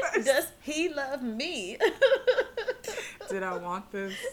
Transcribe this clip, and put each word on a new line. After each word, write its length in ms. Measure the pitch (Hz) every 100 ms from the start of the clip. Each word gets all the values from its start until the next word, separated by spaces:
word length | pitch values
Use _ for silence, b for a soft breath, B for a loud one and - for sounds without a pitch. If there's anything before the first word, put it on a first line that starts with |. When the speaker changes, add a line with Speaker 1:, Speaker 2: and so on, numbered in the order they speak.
| 622
Speaker 1:
first. 140 | 480 233
Speaker 2:
Does 200 | 269 - -
he 260 | - 302 349
love 300 | 294 269 277
me? 540 | 247 220 311 302 180 233 427 - 523 523 - 494 -
<laughs> 800 | - 427 - - - - - -
Speaker 1:
Did 120 | 190
I 140 | 185 180
want 340 | 175 185 -
this 240 | 202 196 196 262